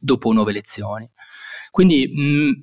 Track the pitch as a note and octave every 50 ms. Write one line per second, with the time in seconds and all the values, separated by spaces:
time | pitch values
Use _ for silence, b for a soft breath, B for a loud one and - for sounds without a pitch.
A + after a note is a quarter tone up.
0 | - C3+ C3 B2 - A#2 A2 A2 G#2+ G#2+ G2+ G#2 G2+ - - - G#2 G2+ G#2 A2
1 | A2 A2+ _ B B B B B B B B B B B - - F#3 F#3+ D#3+ C#3
2 | C3 - - D3 C#3+ C#3+ D3 D3 D3+ D3 C3 C#3+